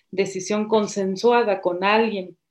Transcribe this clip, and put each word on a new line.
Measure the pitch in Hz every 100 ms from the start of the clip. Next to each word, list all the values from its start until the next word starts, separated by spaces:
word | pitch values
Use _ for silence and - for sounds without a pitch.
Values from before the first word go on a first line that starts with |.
| _
decisión | 185 196 185 - 208 214
consensuada | 220 202 202 190 185 233 240 214 190
con | 180 175
alguien | 196 220 226 202 180 - _